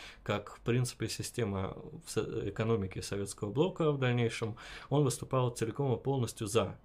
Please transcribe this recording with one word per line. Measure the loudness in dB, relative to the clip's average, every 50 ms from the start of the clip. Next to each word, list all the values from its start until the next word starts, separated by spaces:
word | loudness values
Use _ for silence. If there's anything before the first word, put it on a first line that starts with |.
| -16 -16 -16 -8 -2
как, | 0 0 0 -2 -6 -12
в | -6
принципе, | 0 2 4 4 2 0 -2 -4 -4 -4
система | -4 -4 -6 -6 -2 -2 0 0 0 0 -2 -2 -4 -8 -12 -12 -14 -14 -10
в | -4
со-, | -2 -2 -2 0 -2 -2 -2 -2
экономики | -2 0 2 2 2 2 2 -2 -4 -6
советского | -6 -4 -4 -4 -4 -4 -6 -4 -4 -2
блока | 2 2 2 2 2 2 2 2
в | 2 4
дальнейшем, | 2 4 4 4 2 2 0 0 -4 -4 -4 -6 -10 -14 -14 -12 -4 0
он | 4 4 4
выступал | 4 2 0 -2 0 2 2 2 2
целиком | 0 0 -2 -2 0 0 0 2 2
и | 0
полностью | 2 0 2 2 0 0 -2 -4 -2 2
за | 2 4 2 2 -2 -8